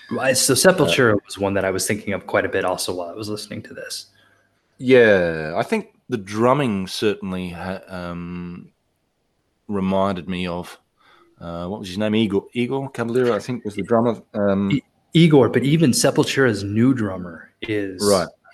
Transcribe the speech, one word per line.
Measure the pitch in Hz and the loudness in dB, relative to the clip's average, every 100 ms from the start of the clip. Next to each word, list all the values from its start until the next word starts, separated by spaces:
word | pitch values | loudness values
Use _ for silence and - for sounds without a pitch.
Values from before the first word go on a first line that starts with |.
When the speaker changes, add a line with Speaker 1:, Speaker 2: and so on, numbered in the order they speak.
| - | -10
Speaker 1:
Right, | 117 131 127 | -4 0 0
so | - | 2
Sepultura | 131 185 180 139 - 120 | 4 4 4 2 2 2
Speaker 2:
Uh, | 104 | 2
Speaker 1:
was | - - | -4 -6
one | 98 | -2
that | 98 | -2
I | 95 | -2
was | 92 - | -2 -4
thinking | 104 - | -4 -4
of | 92 - | -8 -4
quite | 104 | -2
a | 95 | -2
bit | 98 | -2
also | 92 90 - | -2 -4 -4
while | 90 85 | -8 -10
I | |
was | 107 107 | -10 -10
listening | 104 - 107 | -10 -10 -14
to | - | -14
this. | 123 - - - _ _ _ _ _ _ _ | -16 -14 -14 -16 _ _ _ _ _ _ _
Speaker 2:
Yeah, | 127 127 117 95 87 80 78 87 | 4 8 8 6 4 -2 -4 -4
I | |
think | - 110 - _ - | -2 -4 -6 _ -8
the | 123 | -8
drumming | 95 104 120 139 131 98 92 | -6 2 4 4 2 -2 -4
certainly | - 110 98 95 92 92 | -2 -2 -2 -4 -6 -8
ha-, | 85 92 95 - | -8 -8 -10 -10
um, | 92 87 87 87 87 87 87 - _ _ _ _ _ _ _ _ _ - | -12 -10 -10 -10 -10 -12 -14 -18 _ _ _ _ _ _ _ _ _ -8
reminded | 101 95 95 98 92 80 | -4 0 2 0 -2 -6
me | 90 90 | -6 -4
of, | 87 82 - _ _ _ _ _ _ | -6 -10 -16 _ _ _ _ _ _
uh, | 85 85 90 | -12 -10 -8
what | 107 | -10
was | 101 | -10
his | 90 | -4
name? | 107 | 0
Igor, | 107 110 98 - | 2 2 0 -2
Igor | 123 123 135 135 | -4 -4 -4 -6
Cavalier, | - 117 120 123 | -6 -2 0 2
I | 104 | 0
think, | - 123 | -4 -8
was | 107 | -8
the | 104 | -8
drummer. | 90 117 120 98 - | 0 2 2 -2 -6
Um, | 107 101 98 98 | -2 0 2 2
Speaker 1:
I-, | 98 - _ _ | -2 -4 _ _
Igor, | 165 170 151 113 | 4 6 6 6
but | 123 | 2
even | 131 160 151 | 2 2 4
Sepultura's | - 143 143 139 143 131 98 | 4 2 2 0 2 2 0
new | 101 107 123 | -2 0 2
drummer | 123 104 92 87 82 - _ | 2 -2 -6 -10 -14 -20 _
is | - 104 98 92 101 | -6 -4 -6 -2 2
Speaker 2:
Right. | 95 80 - _ | 2 2 -8 _